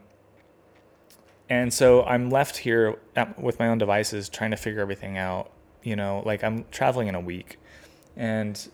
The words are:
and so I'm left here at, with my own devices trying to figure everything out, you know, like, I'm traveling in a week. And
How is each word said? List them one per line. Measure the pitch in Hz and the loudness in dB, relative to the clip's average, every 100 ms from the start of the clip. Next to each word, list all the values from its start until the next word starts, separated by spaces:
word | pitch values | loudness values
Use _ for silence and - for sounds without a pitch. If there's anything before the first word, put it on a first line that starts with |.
| - _ _ _ _ _ _ _ _ _ _ - _ _ - | -20 _ _ _ _ _ _ _ _ _ _ -20 _ _ -2
and | 123 123 | 0 0
so | - 127 123 120 | 6 8 8 6
I'm | 123 123 | 0 2
left | 131 139 - | 0 0 -2
here | 120 117 110 - - - | 0 4 2 0 -4 -2
at, | 117 - | -2 -2
with | 123 - | -4 0
my | 117 | 0
own | 113 | 2
devices | 101 101 107 104 98 | 2 0 0 -6 -8
trying | - 110 | -6 -4
to | 107 | -4
figure | 113 107 | -4 -4
everything | 101 98 98 95 | -4 -6 -8 -6
out, | 92 92 - - _ _ | -4 -4 -8 -16 _ _
you | 120 104 | -6 -4
know, | 101 98 110 | -4 -4 -4
like, | 104 | -2
I'm | 110 113 - | -2 -4 -8
traveling | - 131 127 107 | -2 0 0 -2
in | |
a | 92 | -4
week. | 87 90 - - - - - - - - | -6 -10 -12 -20 -20 -20 -20 -20 -20 -8
And | 117 110 107 101 - | -4 -2 -4 -8 -14